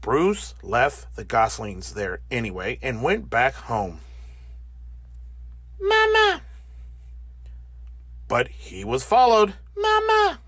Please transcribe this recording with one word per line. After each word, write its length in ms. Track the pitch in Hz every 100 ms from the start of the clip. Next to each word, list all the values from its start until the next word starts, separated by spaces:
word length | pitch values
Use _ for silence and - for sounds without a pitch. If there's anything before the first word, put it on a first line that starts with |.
Bruce 540 | - 135 180 202 - -
left 540 | 98 110 139 143 - -
the 80 |
goslings 680 | 98 117 113 - 110 92 -
there 260 | 104 98 92 -
anyway 480 | 123 113 92 92 123
and 200 | 127 113
went 280 | 139 196 208
back 240 | 113 127
home. 460 | - - 113 98 82 - - - - - - - - - - - - - - - - - -
Mama! 640 | 392 440 440 440 427 359 - - - - - - - - - - - - - - - - - - -
But 200 | 120 127
he 360 | - - 92
was 200 | 101 127
followed. 500 | - 233 254 220 208 - - 415
Mama! 640 | 427 427 440 440 415 330